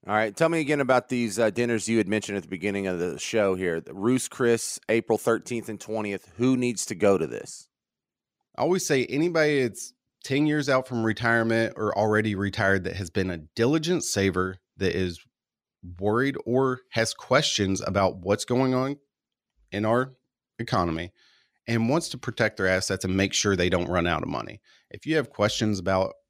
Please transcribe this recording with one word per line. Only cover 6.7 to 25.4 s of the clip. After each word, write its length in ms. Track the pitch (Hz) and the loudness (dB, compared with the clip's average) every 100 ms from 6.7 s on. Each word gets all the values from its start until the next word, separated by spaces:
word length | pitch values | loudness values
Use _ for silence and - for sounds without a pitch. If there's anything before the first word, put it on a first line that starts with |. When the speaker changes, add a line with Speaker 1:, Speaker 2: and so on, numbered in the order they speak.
| 107 - | -4 -8
Speaker 1:
to 80 | 92 | 2
go 220 | 101 95 | 4 4
to 100 | 78 | 0
this? 400 | 57 - - - _ _ _ _ _ _ _ _ - | -6 -12 -18 -20 _ _ _ _ _ _ _ _ -4
Speaker 2:
I 60 | |
always 240 | 147 185 - | 0 0 2
say 200 | 139 123 | 0 2
anybody 560 | 131 170 165 151 143 | 0 0 2 2 2
that's 320 | 123 95 - _ _ _ | 0 -4 -16 _ _ _
ten 240 | - 135 151 | -4 0 2
years 200 | 151 135 | 0 2
out 200 | 131 131 | 0 0
from 160 | 120 | 0
retirement 680 | 113 107 120 117 113 113 113 - | 0 0 2 2 4 2 0 -2
or 200 | 104 - | -2 0
already 380 | 107 107 110 | 2 2 2
retired 520 | 98 101 107 98 98 90 | -2 -4 0 2 2 0
that 100 | 85 | -6
has 160 | 92 | -4
been 180 | 107 92 | -2 -2
a 80 | 85 80 - | -4 -10 0
diligent 480 | 117 160 156 180 | 2 2 0 -2
saver 540 | - - 98 90 92 95 _ - | -2 2 2 2 -4 -6 _ -2
that 180 | 95 90 | 0 0
is 240 | 92 82 _ _ _ _ _ _ 90 87 | -2 -4 _ _ _ _ _ _ -18 -4
worried 380 | 101 113 135 135 - | 0 2 0 -2 -2
or 360 | 123 135 127 _ | 0 0 -2 _
has 240 | - 113 | -2 -2
questions 680 | - - 131 151 - 95 95 - | -4 2 2 2 0 0 0 0
about 320 | 95 95 95 | 2 0 0
what's 280 | 90 104 - | 0 0 2
going 280 | 123 131 | 0 2
on 240 | 127 131 139 _ _ _ _ _ _ _ | 0 -2 -6 _ _ _ _ _ _ _
in 140 | 101 107 | -4 0
our 280 | 120 131 135 _ _ _ - | 0 0 -10 _ _ _ -12
economy 540 | 120 110 85 80 87 _ _ _ _ _ - | -2 0 0 -2 -8 _ _ _ _ _ -4
and 200 | 117 113 | 0 2
wants 220 | 156 - | 0 -2
to 80 | 120 | -8
protect 400 | - - 110 - | -10 0 -2 2
their 100 | 95 | 2
assets 380 | 92 - 95 95 | 2 0 -4 0
and 100 | 95 | 0
make 180 | 98 | 0
sure 220 | - 104 95 | 0 0 2
they 140 | 90 | 2
don't 180 | 87 87 | 2 0
run 200 | 87 87 | 0 0
out 160 | 80 | -2
of 40 | - | -2
money. 320 | 67 - - _ _ _ | -6 -8 -14 _ _ _
If 160 | - 143 | -14 -2
you 100 | 156 | -2
have 120 | 131 | -2
questions 480 | - | 0